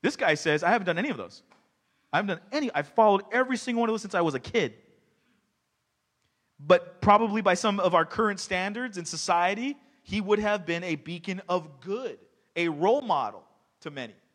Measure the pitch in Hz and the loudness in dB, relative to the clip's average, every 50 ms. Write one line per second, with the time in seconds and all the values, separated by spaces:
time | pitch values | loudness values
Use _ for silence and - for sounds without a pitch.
0 | - 240 - - 180 170 151 147 - 160 151 151 170 170 214 240 190 175 165 165 | 0 -2 -2 2 2 2 2 2 2 0 0 2 4 2 2 2 2 -2 -2 -2
1 | 208 294 220 123 95 85 - - _ _ _ _ _ _ _ _ _ _ _ _ | -2 -4 -4 -6 -8 -12 -12 -20 _ _ _ _ _ _ _ _ _ _ _ _
2 | _ _ - 160 208 196 180 165 - - - 302 302 240 - 143 143 - - - | _ _ -2 0 0 0 -4 -6 -8 -6 -4 -4 -4 -2 -2 -2 -4 -2 2 4
3 | 226 214 202 196 202 - 214 240 262 254 262 220 - - 240 233 233 226 220 220 | 6 6 6 4 2 0 0 0 0 0 -2 -4 -4 -4 -2 0 0 0 -2 -4
4 | 220 202 - 185 170 160 139 127 - - - 233 175 120 - - _ _ _ _ | -6 -4 0 0 2 2 0 -2 -6 -2 0 0 0 0 -4 -10 _ _ _ _
5 | _ _ _ _ _ _ _ _ _ _ _ _ _ _ _ _ _ _ _ _ | _ _ _ _ _ _ _ _ _ _ _ _ _ _ _ _ _ _ _ _
6 | _ _ _ _ _ _ _ _ _ _ _ _ 143 147 180 175 175 - - - | _ _ _ _ _ _ _ _ _ _ _ _ 4 4 4 4 4 -4 -12 -2
7 | - 202 202 214 233 220 202 220 196 190 180 175 - 220 202 202 180 180 170 170 | 4 6 6 6 6 2 0 0 2 2 2 2 2 0 0 2 0 2 4 2
8 | 165 160 - - 226 214 202 185 - - 190 180 185 196 208 233 254 254 202 180 | 2 2 0 0 0 0 0 -4 -6 -6 -4 -4 -4 -4 -6 -6 -8 -8 -8 -10
9 | 170 - - 156 - - 180 175 175 180 196 214 240 269 285 - _ _ _ _ | -10 -10 -10 -8 -2 0 2 2 2 2 0 -2 -4 -6 -8 -8 _ _ _ _
10 | _ - 185 208 202 190 208 208 208 208 208 208 170 160 170 170 180 180 160 151 | _ -6 -6 -4 0 0 0 0 2 0 -2 -2 -2 -4 -6 -4 -2 -4 -6 -6
11 | 123 160 170 175 170 - 185 185 190 - 180 180 160 156 143 131 127 180 196 240 | -6 -10 -12 -10 -8 -8 -8 -8 -4 -2 -2 -2 -2 -6 -20 -18 -10 -8 -8 -6
12 | 262 214 123 - _ _ _ _ _ _ _ 170 170 170 156 143 165 196 233 285 | -6 -10 -12 -12 _ _ _ _ _ _ _ -4 -2 -2 -2 0 2 2 2 2
13 | 277 226 175 147 127 104 104 98 - _ _ _ _ _ _ _ - 160 143 139 | 0 -2 -2 -2 -2 -4 -8 -12 -20 _ _ _ _ _ _ _ -16 -14 -10 -10
14 | 127 113 98 _ _ _ _ | -12 -12 -12 _ _ _ _